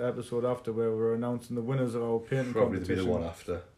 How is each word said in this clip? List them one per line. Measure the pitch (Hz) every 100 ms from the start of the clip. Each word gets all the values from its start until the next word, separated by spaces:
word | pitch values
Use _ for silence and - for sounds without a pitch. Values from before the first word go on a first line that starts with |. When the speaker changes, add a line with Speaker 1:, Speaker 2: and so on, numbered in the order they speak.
Speaker 1:
episode | 123 117 - 120
after, | 123 123 -
where | 110 113
we're | 110 113
announcing | 113 120 120 -
the | 120
winners | 117 135 123
of | 117
our | 117 113
painting | - 135 123
Speaker 2:
Probably | 113 98 92
to | 90
be |
the | 92
Speaker 1:
competition. | 90
Speaker 2:
one | 87
after. | 82 - - 85 -